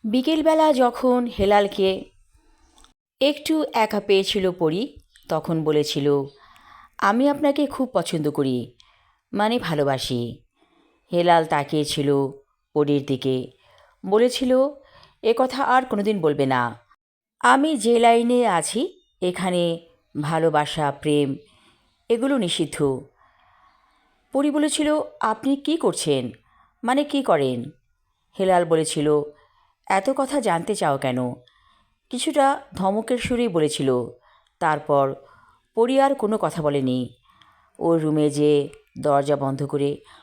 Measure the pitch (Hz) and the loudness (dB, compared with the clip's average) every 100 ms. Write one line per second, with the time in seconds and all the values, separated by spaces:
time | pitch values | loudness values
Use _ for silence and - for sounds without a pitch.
0 | 220 247 262 320 311 320 311 254 247 240 | 0 0 0 2 2 4 4 4 2 2
1 | 254 247 240 - 196 208 202 - 190 190 | 0 2 0 -2 2 4 2 0 0 0
2 | - _ _ _ _ _ _ _ - _ | -8 _ _ _ _ _ _ _ -20 _
3 | _ _ 277 294 - 311 294 240 220 208 | _ _ 0 0 -2 -2 0 0 0 -2
4 | 202 196 190 214 185 180 160 170 269 - | 2 2 2 0 -2 0 -2 -2 -6 -10
5 | _ _ _ 160 156 165 156 151 147 151 | _ _ _ -6 -2 -2 0 0 0 0
6 | 143 143 139 _ _ - _ - - - | 0 0 -2 _ _ -20 _ -20 -20 -2
7 | 202 220 285 285 302 294 285 - 254 196 | 0 2 2 2 0 0 -2 -2 -2 -2
8 | 165 165 147 143 135 123 113 _ _ _ | -2 -2 -2 -2 -2 -2 -6 _ _ _
9 | _ _ _ 202 214 240 170 151 139 135 | _ _ _ -2 0 -2 -2 -2 0 -2
10 | - 123 120 - _ _ _ _ _ _ | -4 -6 -6 -10 _ _ _ _ _ _
11 | _ 175 175 170 160 151 143 156 147 - | _ 0 4 4 2 -2 -2 -2 -2 -2
12 | 143 139 135 139 _ _ _ 151 147 143 | 0 0 0 -6 _ _ _ -2 2 0
13 | 139 135 135 127 - _ _ _ _ _ | 0 -4 -2 -4 -6 _ _ _ _ _
14 | 190 208 247 247 254 254 277 285 _ - | -2 2 2 0 0 2 2 -2 _ -20
15 | - _ 220 233 254 254 277 254 254 202 | -20 _ -2 0 0 -2 0 0 0 -4
16 | 202 208 160 143 135 127 120 117 _ _ | -2 0 0 0 0 0 -2 -6 _ _
17 | _ _ _ _ 240 269 302 294 214 233 | _ _ _ _ 2 4 2 0 2 4
18 | 233 233 233 247 233 175 160 220 320 - | 6 4 2 2 2 0 -2 -4 -6 -8
19 | _ _ 180 180 185 180 175 165 - _ | _ _ -4 -2 -2 0 -2 -4 -10 _
20 | _ - 147 160 160 151 147 - 143 139 | _ -8 -4 0 2 2 -2 -2 -4 -2
21 | 151 147 139 135 - _ _ _ _ _ | 0 0 0 -4 -14 _ _ _ _ _
22 | _ 233 269 269 180 - 156 - 143 131 | _ -2 0 0 -2 -2 -4 -2 -2 -2
23 | - _ _ _ _ _ _ _ _ _ | -10 _ _ _ _ _ _ _ _ _
24 | _ _ _ 262 294 294 294 302 302 302 | _ _ _ -2 0 0 -2 0 0 0
25 | 302 - 220 220 269 277 285 330 226 175 | -4 -4 -4 -2 -2 -2 -2 -2 -2 -2
26 | 165 139 123 - _ _ _ _ 233 262 | -2 -2 -2 -12 _ _ _ _ -2 -2
27 | 285 277 262 165 135 123 127 - _ _ | 0 -2 2 2 2 -2 -8 -16 _ _
28 | _ _ _ - 190 180 170 160 156 160 | _ _ _ -4 2 2 2 0 0 -2
29 | 147 151 147 - _ _ _ _ - 196 | 2 0 -2 -14 _ _ _ _ -2 0
30 | 196 269 269 285 214 165 170 202 165 139 | 0 -2 -2 -2 0 -2 -2 -2 0 0
31 | 135 127 123 120 _ _ _ _ _ _ | -2 -2 -4 -8 _ _ _ _ _ _
32 | _ 247 320 294 269 277 - 180 190 208 | _ -8 -2 2 2 0 -8 -4 -2 -2
33 | 220 247 - 240 240 170 151 - 135 123 | -2 -4 -2 -2 0 2 0 0 0 0
34 | 117 - _ _ _ _ 165 151 147 143 | -2 -12 _ _ _ _ -2 -2 0 2
35 | 139 139 - _ _ _ _ - 240 269 | 2 -4 -16 _ _ _ _ -2 2 2
36 | 269 269 208 214 160 170 151 143 131 127 | 2 0 -2 -2 -2 -2 -2 0 0 -2
37 | 120 - _ _ _ _ _ - 165 165 | -6 -12 _ _ _ _ _ -4 0 2
38 | 156 151 151 143 147 147 143 - _ - | 2 2 0 2 2 2 0 -12 _ -6
39 | 147 143 143 139 135 135 139 147 143 143 | 0 0 2 -2 -2 -4 -4 -2 -2 -4
40 | - - | -12 -20